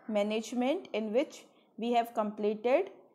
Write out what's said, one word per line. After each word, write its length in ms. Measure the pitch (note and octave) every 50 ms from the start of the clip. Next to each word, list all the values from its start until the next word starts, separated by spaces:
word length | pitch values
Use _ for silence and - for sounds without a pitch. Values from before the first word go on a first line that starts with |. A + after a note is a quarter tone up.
| -
management, 840 | - G#3+ G#3 G#3 G#3 G#3+ A3+ A3 - C4 A#3+ B3 C4 D#4 G4 - - -
in 220 | G#3 A3 G#3+ G#3
which 300 | B3 D#4 - - - - - _ _ _ _ _ -
we 140 | G#3+ A#3+ A#3+
have 200 | A#3 A#3+ A#3+ -
completed 800 | A#3 G#3+ G#3 G#3 G#3 G#3 G#3 A3 G#3+ G#3+ A#3+ C4 D#4+ G4 - - - - -